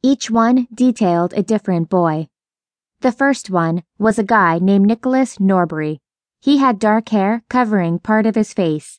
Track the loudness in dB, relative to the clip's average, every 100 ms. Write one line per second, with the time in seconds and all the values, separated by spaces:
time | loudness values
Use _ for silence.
0 | 0 -2 -2 0 2 2 -2 0 0 2
1 | 0 0 -2 -4 -2 -4 -2 -2 0 0
2 | 0 -2 -8 _ _ _ _ _ _ _
3 | -4 0 0 0 -2 -2 -2 -4 -8 _
4 | -2 0 0 2 2 2 2 4 2 0
5 | -2 0 -2 0 0 2 0 -4 -6 -8
6 | _ _ _ _ -2 0 0 0 0 0
7 | 0 -2 0 -2 _ -2 0 0 0 -4
8 | 0 0 0 -2 -4 -2 -2 -4 -8